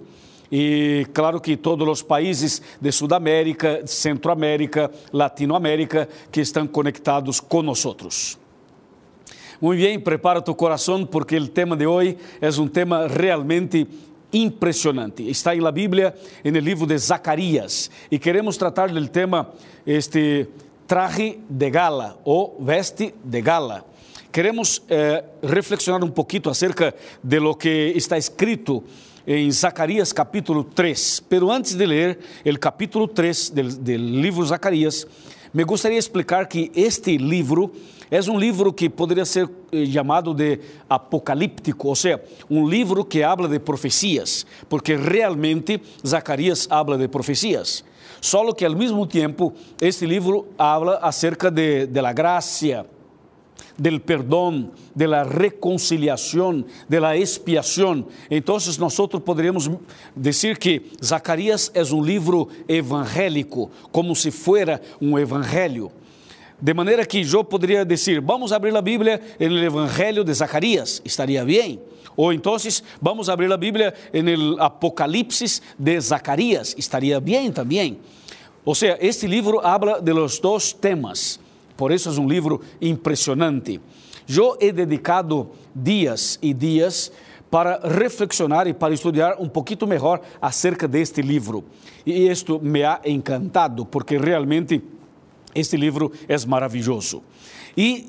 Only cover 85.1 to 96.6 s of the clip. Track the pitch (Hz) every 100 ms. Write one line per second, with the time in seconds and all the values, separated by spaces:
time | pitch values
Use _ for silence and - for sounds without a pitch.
85.1 | 175 170 151 113 - - 139 127 208 156
86.1 | 110 - - 151 131 156 160 175 165 -
87.1 | - - - - 165 175 180 165 165 240
88.1 | 240 208 - 160 156 180 156 160 156 175
89.1 | 151 165 196 170 147 131 208 214 170 143
90.1 | 175 - - 139 127 180 175 156 135 160
91.1 | 156 139 143 104 107 - - - - -
92.1 | 175 180 180 - 156 151 151 147 170 147
93.1 | 143 135 131 185 185 160 117 113 139 120
94.1 | 143 147 170 139 156 170 160 - - -
95.1 | - - - - - 160 165 147 143 151
96.1 | - - 143 120 131